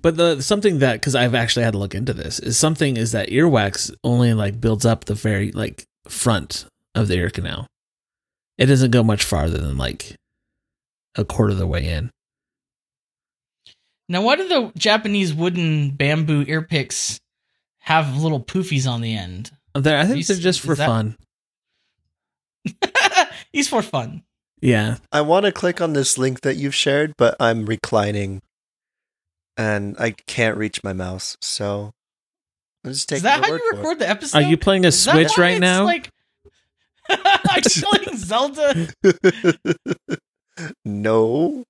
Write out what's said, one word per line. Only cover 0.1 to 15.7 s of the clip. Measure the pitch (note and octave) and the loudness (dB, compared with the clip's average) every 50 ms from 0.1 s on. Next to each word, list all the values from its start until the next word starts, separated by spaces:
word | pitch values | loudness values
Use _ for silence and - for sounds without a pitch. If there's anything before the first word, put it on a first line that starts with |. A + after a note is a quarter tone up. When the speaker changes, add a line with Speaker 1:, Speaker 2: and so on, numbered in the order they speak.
| D#3+ | 2
Speaker 1:
the, | D#3+ E3+ E3+ D#3+ C3+ | 4 2 2 2 0
something | C3+ - G#3+ G3+ G3+ G#3 F3+ C#3+ | 0 0 0 2 2 2 2 4
that, | C#3 C3 A#2 - | 2 2 2 0
'cause | - C#3+ C3 | -2 -2 0
I've | B2 B2 A#2+ A#2 | 2 2 2 2
actually | A#2+ A#2 A#2 - B2 | 0 0 0 0 0
had | A#2 A2+ | 0 0
to | G#2+ G2 | 0 -2
look | G2+ G2 F#2+ | -4 -4 -6
into | F#2+ A#2 B2+ | -6 -6 -6
this, | - - - - - - | -6 -8 -8 -10 -10 -8
is | - - A2+ - | -6 -2 0 2
something | - D#3 D#3+ - E3 C#3+ B2+ | 2 2 2 0 0 0 0
is | A2+ A2 A2+ | 0 -2 -2
that | A2+ G#2+ G2 - | -2 -4 -4 0
earwax | G2+ C3 D#3+ E3+ C#3+ A#2 G2+ G2 G2+ - - - - _ | 2 4 4 4 4 4 2 0 -2 -4 -8 -8 -10 _
only, | - - A#2+ A#2+ B2 A#2+ A2+ | -2 0 2 4 4 4 2
like, | G#2+ G#2 G2+ G2+ A#2 | 2 0 -2 -4 -2
builds | - A2+ A2+ G2 - | 0 0 0 2 2
up | A#2 A2+ A2+ - | 2 2 0 -2
the | - G#2 | -8 -8
very, | G#2 - A2 G#2 G2 G#2 G#2+ | -4 -2 -2 0 0 -2 -4
like, | - G2+ A2 - - - - _ _ _ _ - | -4 -6 -6 -6 -8 -12 -20 _ _ _ _ -12
front | - - - B2 A2 F#2+ C#2+ - - - - - _ _ _ _ _ | -8 -2 0 2 2 0 -2 -6 -10 -12 -12 -14 _ _ _ _ _
of | - A2 | -2 0
the | G2 F2+ | 0 0
ear | F2+ F2 - | -2 -2 -2
canal. | - - F#2 - - - - - _ _ _ _ _ _ _ _ _ _ _ _ _ _ _ _ _ - | -4 -6 -8 -6 -8 -10 -12 -14 _ _ _ _ _ _ _ _ _ _ _ _ _ _ _ _ _ 2
It | B2+ | 4
doesn't | C3 C#3 C3 C3 B2 | 6 6 6 6 4
go | A#2 B2 A2 | 4 4 4
much | A2 G#2+ G2+ | 4 2 0
farther | - - G2 E2 D2 E2 D#2+ | -2 -2 0 0 0 0 -2
than, | D2+ D2+ D2 C#2 C2 | -2 -4 -4 -4 -4
like, | C2 B1 G#1+ - - - - _ _ _ _ _ _ _ _ _ _ _ _ _ _ _ _ _ _ _ _ | -4 -6 -6 -10 -14 -18 -20 _ _ _ _ _ _ _ _ _ _ _ _ _ _ _ _ _ _ _ _
a | - G#2+ | -6 -6
quarter | - - - A2+ G2+ | -4 0 0 0 0
of | G2+ F#2 | 0 -2
the | F2 | -2
way | E2+ - - C#2 | -2 -2 -2 -2
in. | D#2+ E2 D#2 G2 A#2+ _ _ _ _ _ _ _ _ _ _ _ _ _ _ _ _ _ _ _ _ _ _ _ _ _ _ _ _ _ _ _ - _ _ _ _ _ _ _ - | -4 -4 -4 -6 -8 _ _ _ _ _ _ _ _ _ _ _ _ _ _ _ _ _ _ _ _ _ _ _ _ _ _ _ _ _ _ _ -20 _ _ _ _ _ _ _ -4
Speaker 2:
Now, | F3 F3+ | -2 0
why | G#3 A#3 C#4+ | 2 2 2
do | D#4+ F#4+ F#4 | 0 0 0
the | F4+ C#4 A#3 G#3+ - | 0 0 0 -2 -6
Japanese | E3 - G#3+ G#3 A3 A3 G#3+ G3+ G3+ F#3+ F3 | -2 2 2 2 2 2 0 0 0 0 0
wooden | D3+ D#3 E3+ F3+ F3 F3 E3+ D#3+ | 0 0 0 0 0 0 0 2